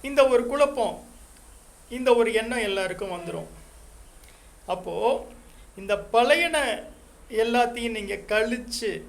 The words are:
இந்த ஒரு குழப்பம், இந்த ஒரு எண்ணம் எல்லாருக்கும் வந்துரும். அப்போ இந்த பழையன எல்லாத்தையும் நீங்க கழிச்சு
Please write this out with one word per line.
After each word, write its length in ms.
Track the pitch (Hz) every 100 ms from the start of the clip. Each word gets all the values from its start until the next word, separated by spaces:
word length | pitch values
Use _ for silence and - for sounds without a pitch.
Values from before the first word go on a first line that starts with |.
| 269
இந்த 120 | 277 269
ஒரு 140 | 247 240
குழப்பம், 480 | 277 277 262 208 151 - - - - - - - - -
இந்த 240 | 247 254
ஒரு 160 | 240 233 220
எண்ணம் 260 | 226 247 214
எல்லாருக்கும் 460 | 196 185 180 196 175
வந்துரும். 340 | 170 160 - - - - - - - - - - - - -
அப்போ 200 | 185 180 98 233 277 - - - - - -
இந்த 180 | 196 202 202
பழையன 440 | 226 247 320 339 320 262 208 - - - - - 220
எல்லாத்தையும் 520 | 226 247 240 240 233 220
நீங்க 200 | 196 196 -
கழிச்சு 580 | 208 226 240 - - 220 175